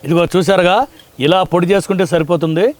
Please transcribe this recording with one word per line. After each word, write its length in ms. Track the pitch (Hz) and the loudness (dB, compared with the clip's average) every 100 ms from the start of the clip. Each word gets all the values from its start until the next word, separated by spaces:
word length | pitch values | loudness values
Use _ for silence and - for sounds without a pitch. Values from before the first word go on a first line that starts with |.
| 139 | 0
ఇదిగో 180 | 165 170 | 0 2
చూసారుగా, 400 | 185 185 190 175 202 277 - - - 139 | 0 2 2 2 0 -2 -8 -20 -4 0
ఇలా 120 | 185 180 | 0 0
పొడి 140 | 170 175 | 0 2
చేసుకుంటే 320 | 196 - 190 190 | 0 0 -4 0
సరిపోతుంది. 540 | 170 151 170 165 160 220 | -2 0 -2 -2 0 -2